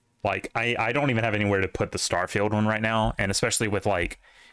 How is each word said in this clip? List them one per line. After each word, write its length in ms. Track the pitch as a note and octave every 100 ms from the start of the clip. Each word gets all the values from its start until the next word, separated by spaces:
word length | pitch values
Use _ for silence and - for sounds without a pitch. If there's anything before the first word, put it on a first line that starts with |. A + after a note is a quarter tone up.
| _ _
Like, 280 | G#2 G2 -
I, 220 | A#2+ A#2 A#2+
I 140 | A2+
don't 160 | C3 C#3+
even 160 | A2+
have 100 | A2+
anywhere 280 | G#2 G#2 G2
to 60 | F#2+
put 240 | - G#2
the 60 | G2
Starfield 540 | - F2 F2+ - G#2
one 140 | G#2+ G#2+
right 160 | A2
now, 320 | A2 A2+ A2 -
and 140 | G2
especially 380 | G2 A#2+ - A2
with, 180 | G2 G#2
like, 340 | F#2 F2 - _ - -